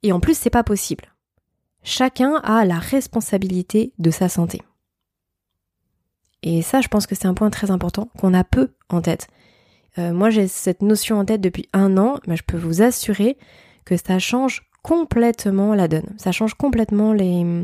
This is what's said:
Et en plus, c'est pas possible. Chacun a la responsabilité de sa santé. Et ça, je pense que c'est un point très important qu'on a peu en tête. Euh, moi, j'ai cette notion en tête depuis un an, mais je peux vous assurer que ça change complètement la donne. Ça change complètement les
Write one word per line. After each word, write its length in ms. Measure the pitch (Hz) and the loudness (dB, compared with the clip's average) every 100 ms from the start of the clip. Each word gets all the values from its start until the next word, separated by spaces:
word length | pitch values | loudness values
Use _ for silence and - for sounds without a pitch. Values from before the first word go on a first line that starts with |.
Et 100 | 214 | 2
en 80 | 180 | 2
plus, 180 | 311 330 | 2 2
c'est 120 | - | 2
pas 140 | 240 | 0
possible. 520 | 233 202 - - - _ _ _ _ _ _ _ | 0 -2 -4 -8 -10 _ _ _ _ _ _ _
Chacun 520 | - - 254 - 254 302 | -10 -2 -2 2 0 0
a 280 | - 220 208 | 2 2 2
la 140 | 170 | 0
responsabilité 1120 | - 269 262 233 214 196 190 180 180 214 240 - | -2 -2 -2 -4 -2 -2 -2 -4 0 0 0 0
de 100 | 165 | 0
sa 200 | 160 180 | 2 -2
santé. 320 | - 170 - - _ _ _ _ _ _ _ _ _ _ _ _ _ _ _ _ _ | 0 -4 -4 -14 _ _ _ _ _ _ _ _ _ _ _ _ _ _ _ _ _
Et 200 | 160 165 | -2 -2
ça, 200 | 165 269 | 0 0
je 60 | 254 | 2
pense 200 | 214 208 | 0 -2
que 80 | 196 | -2
c'est 120 | 190 | -2
un 60 | |
point 160 | 185 214 | 0 0
très 220 | - 202 | 0 -2
important 380 | 185 180 - 220 - | -2 -2 -6 -8 -2
qu'on 140 | 190 | 2
a 100 | 185 | 4
peu 300 | 185 - 262 _ _ | 2 0 0 _ _
en 120 | 175 | -2
tête. 260 | 170 160 - _ _ _ _ _ _ - | 0 -4 -6 _ _ _ _ _ _ -8
Euh, 140 | 170 | -4
moi, 180 | 170 208 | 0 2
j'ai 180 | 220 190 | 2 0
cette 340 | - - 175 | -2 -4 0
notion 380 | 202 214 - 214 | 2 0 0 -2
en 60 | 196 | 0
tête 140 | 220 | 0
depuis 300 | 190 - - | 0 -4 -4
un 260 | 190 196 190 | 2 4 4
an, 220 | 214 285 - | 2 0 -4
mais 80 | 165 | -6
je 80 | |
peux 140 | - 175 | -4 -4
vous 240 | 165 165 | -2 2
assurer 560 | 233 247 - 196 208 277 _ - _ _ - | 2 2 -4 0 0 -2 _ -20 _ _ -4
que 100 | 180 | -4
ça 240 | - 185 | 0 -2
change 500 | - 247 262 - _ _ | 0 -2 -2 -4 _ _
complètement 920 | - 339 320 233 233 226 208 196 202 | -2 0 0 2 2 0 -2 0 2
la 140 | 208 175 | 2 2
donne. 260 | 160 - - | 0 -4 -8
Ça 140 | - | -4
change 240 | 175 220 - | -2 -2 -2
complètement 580 | 285 240 214 208 220 | -2 0 0 0 2
les 300 | 214 185 175 175 170 | 2 2 0 0 -2